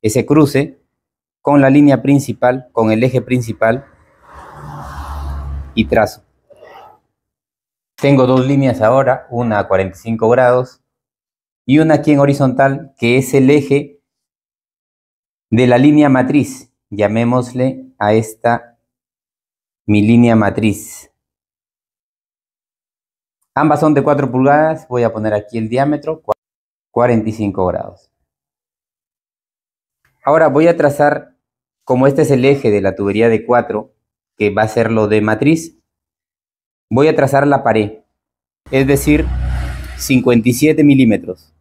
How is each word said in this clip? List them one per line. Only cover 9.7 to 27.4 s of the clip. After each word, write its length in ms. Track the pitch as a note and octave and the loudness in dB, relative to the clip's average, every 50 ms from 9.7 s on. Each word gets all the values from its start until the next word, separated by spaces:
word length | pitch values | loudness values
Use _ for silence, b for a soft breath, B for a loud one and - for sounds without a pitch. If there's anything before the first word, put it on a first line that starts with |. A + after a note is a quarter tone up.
| G2 F#2 G2 F#2 F2 | 0 -2 -2 -4 -8
y 40 | - | -12
cinco 280 | - A2+ A2+ A2 A2+ A2+ | -8 -8 -6 -2 0 2
grados 520 | B2 B2+ B2+ B2 B2 B2+ B2+ - _ _ _ _ _ _ _ _ _ _ _ _ _ _ _ _ _ _ _ | 2 2 2 2 2 0 -2 -6 _ _ _ _ _ _ _ _ _ _ _ _ _ _ _ _ _ _ _
y 140 | - C3 D3+ | 0 2 2
una 160 | D#3+ D#3+ D#3 | 4 4 2
aquí 160 | C#3 D3 D3+ | 2 2 2
en 80 | D3 C#3 | 2 2
horizontal, 760 | C#3 C#3 C#3 C#3 C#3+ C3 A#2+ B2+ C3+ C3+ C3+ C#3 - - _ | 2 2 2 0 0 -2 2 2 0 0 0 -4 -10 -18 _
que 200 | _ A#2 A#2 B2 | _ 0 0 2
es 160 | C3 C3+ - - | 0 0 0 0
el 160 | C3+ C3 C3 | 2 4 4
eje 520 | D3 D3 C3+ - C#3 C#3+ C#3+ - - _ _ _ _ _ _ _ _ _ _ _ _ _ _ _ _ _ _ _ _ _ _ _ _ _ _ _ _ _ _ _ | 2 2 2 0 -2 -2 -2 -6 -18 _ _ _ _ _ _ _ _ _ _ _ _ _ _ _ _ _ _ _ _ _ _ _ _ _ _ _ _ _ _ _
de 180 | A2 A#2 B2+ | 0 0 2
la 100 | B2 B2 | 4 4
línea 300 | B2 C3+ D3+ D3 D3+ D3+ | 4 4 4 4 4 4
matriz. 680 | C#3+ C3 C3 B2+ C3 D3 D3 A#2+ - - - - _ _ _ _ _ | 4 2 2 0 0 0 -2 -2 -2 -8 -18 -20 _ _ _ _ _
Llamémosle 960 | G2+ G2+ G#2 G2+ G#2+ A2+ A#2 A#2+ B2 B2+ A#2+ A#2 B2 B2 B2+ C3 C3 - - - _ | -4 -2 -2 0 0 0 -2 0 0 -2 -4 -4 -6 -4 -4 -4 -4 -8 -16 -20 _
a 160 | _ G#2 G#2 A2 | _ -2 0 0
esta 640 | A2+ A2 - - _ - A#2 A#2 A#2 - - _ _ _ _ _ _ _ _ _ _ _ _ _ _ _ _ _ _ _ _ _ _ _ | 0 0 -2 -10 _ -2 -2 -2 -2 -6 -16 _ _ _ _ _ _ _ _ _ _ _ _ _ _ _ _ _ _ _ _ _ _ _
mi 160 | - G#2+ G#2 | 0 0 2
línea 340 | G#2 A2 A#2 A#2+ A#2+ A#2 A2+ | 2 4 4 4 4 4 4
matriz. 720 | A2 G#2 G2+ G2 - G#2+ G#2+ G2 - - - - - - _ _ _ _ _ _ _ _ _ _ _ _ _ _ _ _ _ _ _ _ _ _ _ _ _ _ _ _ _ _ _ _ _ _ _ _ _ _ _ _ _ _ _ _ _ _ _ _ _ _ | 2 2 0 -2 -2 -2 -2 -4 -4 -12 -18 -20 -20 -20 _ _ _ _ _ _ _ _ _ _ _ _ _ _ _ _ _ _ _ _ _ _ _ _ _ _ _ _ _ _ _ _ _ _ _ _ _ _ _ _ _ _ _ _ _ _ _ _ _ _
Ambas 220 | C3+ D3 D#3 D3 C#3+ | -2 0 0 2 2
son 140 | E3 D#3 D3+ | 2 2 2
de 100 | C#3+ - | 2 2
cuatro 260 | D3+ C#3+ C3 C#3+ B2 | 0 0 0 -2 -2
pulgadas. 560 | A#2+ B2+ C3 C#3 C#3+ D3+ D#3 D#3 D#3+ - - _ | -2 0 2 2 2 2 2 0 -2 -6 -10 _
Voy 140 | B2 B2 A#2+ | -4 -2 -2
a 100 | A2 A2+ | -2 -2
poner 200 | G#2+ G#2+ A2 G#2 | -4 -4 -4 -4
aquí 240 | G#2 G#2 - - | -4 -6 -6 -8
el 120 | A2+ A2 G#2+ | -8 -6 -4
diámetro, 520 | A#2 C3 C#3 D3+ D3+ C#3+ D3 D#3 D#3+ D#3 | -2 -2 -2 -2 -4 -4 -6 -10 -10 -10
cua-, 140 | _ - G#2 _ _ _ _ _ _ _ _ _ _ _ | _ -8 -8 _ _ _ _ _ _ _ _ _ _ _
cuarenta 380 | _ A#2 A#2+ B2 A#2+ A2+ G#2+ A2 | _ 0 0 2 2 0 -2 -4
y 20 | |
cinco 340 | G#2+ - | -6 -6